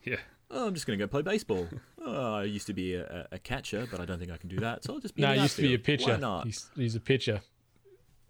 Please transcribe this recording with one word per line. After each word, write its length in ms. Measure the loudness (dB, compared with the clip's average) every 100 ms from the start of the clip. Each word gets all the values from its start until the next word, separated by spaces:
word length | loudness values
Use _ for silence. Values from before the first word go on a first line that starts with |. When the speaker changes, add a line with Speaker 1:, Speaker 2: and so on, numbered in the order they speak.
| -6
Speaker 1:
Yeah. 100 | -4 -6 _ -10
Speaker 2:
"Oh, 180 | -4 -2
I'm 60 |
just 120 | -2 -2
gonna 80 | 0
go 120 | 0
play 140 | 0
baseball. 460 | 2 0 2 0 0
Speaker 1:
<laughs> 40 | -8 -14 -12 -6
Speaker 2:
Oh, 280 | -2 0 0
I 80 |
used 240 | -2 -4 -4
to 60 |
be 200 | -4 -2
a, 100 | -2 -4 -8 -10
a, 40 | -10
a 40 |
catcher, 480 | -6 -6 -4 -4 -4
but 80 | -6
I 60 | -6
don't 140 | -6
think 120 | -6
I 60 | -10
can 100 | -6
do 100 | -2
that, 220 | -2 -4 -6
so 80 |
I'll 60 | -8
just 140 | -6 2
be 80 |
Speaker 3:
No, 80 | 4
Speaker 2:
an 40 | 6
Speaker 3:
he 40 |
used 140 | 4 6
to 60 |
be 100 | 4
a 40 | 4
Speaker 2:
outfield. 220 | 4 2
Why 40 | 4
Speaker 3:
pitcher. 120 | 2
Speaker 2:
not?" 240 | 2 -2 -2
Speaker 3:
He's, 240 | -6 -8 -2
he's 180 | 0 0
a 40 |
pitcher, 400 | 2 4 4 0 -4 _ _ _ _ -20 _ _